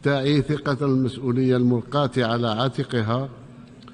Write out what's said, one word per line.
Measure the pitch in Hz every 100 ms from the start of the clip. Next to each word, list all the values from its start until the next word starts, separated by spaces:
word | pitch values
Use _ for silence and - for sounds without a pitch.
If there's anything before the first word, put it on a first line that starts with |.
تعي | 143 143 135 147
ثقة | 131 147 143 131 143
المسؤولية | 131 127 110 131 120 131 127
الملقاة | 123 120 - 143 139 131
على | 113 117 117
عاتقها | 107 131 131 139 123 110 120 135 - - - - - -